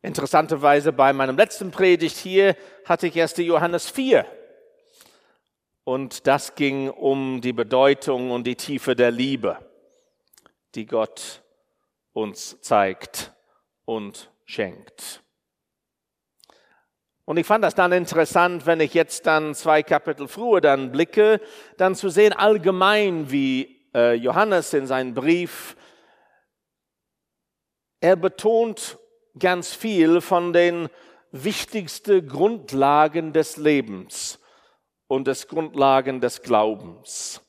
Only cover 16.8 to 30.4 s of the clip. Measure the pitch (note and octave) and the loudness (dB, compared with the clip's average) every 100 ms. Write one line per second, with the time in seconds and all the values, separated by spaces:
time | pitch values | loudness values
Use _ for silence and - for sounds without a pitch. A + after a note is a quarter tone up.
16.8 | _ _ _ _ - D#3+ E3 A3 F#3 E3+ | _ _ _ _ -4 -4 0 2 2 2
17.8 | F3+ F3+ E3+ D#3+ D#3 F3+ F3 F3 C#3+ E3 | 2 2 0 -2 0 2 2 0 -2 0
18.8 | D3+ E3 D#3+ - E3 D#3 D#3 C#3+ D#3+ D#3 | 0 0 -2 -4 0 0 -2 -6 2 2
19.8 | D3+ D3+ - C#3+ C#3 - A#3+ G3 D3+ C#3 | 2 -2 -2 -8 -10 -8 2 4 4 2
20.8 | C3 C3+ E3+ - G#3+ G#3+ - - - - | -2 -2 0 4 4 4 -2 -20 -20 -2
21.8 | F#3 F#3 G3 E3+ G#3 F#3 G#3 G#3+ E3+ F#3 | -2 0 -2 4 4 4 2 4 2 2
22.8 | F#3+ G#3+ G3+ E3+ C#3+ C#3 C3+ C3 C3+ _ | 2 2 0 -2 -4 -2 0 -2 -6 _
23.8 | _ B2 A#2+ A#2 B2 D#3+ G#3+ F3+ D3+ D3+ | _ 2 2 2 0 0 2 0 0 -4
24.8 | C3+ C3 B2+ A#2+ C#3 F3 F3 - - - | -2 -4 -4 -4 0 0 -2 -10 -18 -20
25.8 | - _ _ _ _ _ _ _ _ _ | -20 _ _ _ _ _ _ _ _ _
26.8 | _ _ _ _ _ _ _ _ _ _ | _ _ _ _ _ _ _ _ _ _
27.8 | _ _ E3 F#3 F3+ F#3 G#3+ A3+ A#3 G#3 | _ _ 2 2 0 -2 0 2 0 -6
28.8 | - - _ _ _ B2 F3+ F3+ E3+ - | -14 -16 _ _ _ -2 0 0 -4 -8
29.8 | A3 G3 D#3+ E3+ - F3+ | -4 2 4 4 2 -2